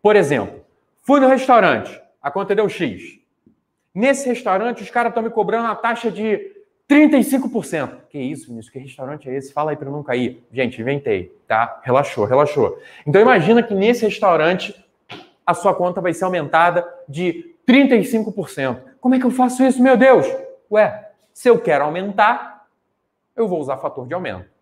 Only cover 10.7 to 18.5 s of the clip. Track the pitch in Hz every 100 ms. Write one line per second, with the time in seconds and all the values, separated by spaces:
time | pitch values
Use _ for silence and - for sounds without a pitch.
10.7 | - 117 143 139 98 87 _ _ 110 117
11.7 | - 127 127 143 - 104 131 147 147 101
12.7 | - - - 147 190 240 233 160 233 226
13.7 | 196 208 240 214 - 202 165 156 185 -
14.7 | - _ _ _ - - _ - 170 202
15.7 | - 180 185 180 165 185 180 147 160 175
16.7 | 175 175 - - 143 180 160 - _ -
17.7 | 262 277 240 180 226 208 196 156